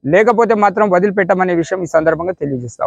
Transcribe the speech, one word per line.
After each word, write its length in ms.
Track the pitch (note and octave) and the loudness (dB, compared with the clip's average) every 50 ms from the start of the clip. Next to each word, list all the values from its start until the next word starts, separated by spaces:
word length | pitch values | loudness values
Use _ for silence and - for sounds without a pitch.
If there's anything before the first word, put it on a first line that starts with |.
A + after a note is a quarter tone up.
| - C3+ | -2 2
లేకపోతే 420 | D#3+ F#3+ A3 A#3+ A#3 G3+ A#3+ G#3+ A#3 | 2 4 4 4 2 2 2 2 2
మాత్రం 360 | G#3 G#3 G3+ F3+ - G#3+ G#3 | 2 2 0 2 0 0 2
వదిలిపెట్టమనే 640 | F3+ F3+ F#3 G#3 F#3+ G#3 F#3+ F3 G3 F3+ F#3 F#3 F3 | 2 2 2 0 0 -2 0 0 0 0 0 0 0
విషయం 280 | E3 D#3+ - F#3+ F#3+ | -2 -2 -4 -4 -6
ఈ 40 | F3+ | -6
సందర్భంగా 460 | D#3 - D#3+ D#3+ E3 D#3+ D#3 E3+ F#3 | -2 -2 0 2 2 -2 -2 -4 -8
తెలియజేస్తా 520 | F3+ _ D#3 C#3+ C#3 B2 A#2+ A#2 - - - | -6 _ -6 -6 -6 -6 -8 -10 -10 -8 -8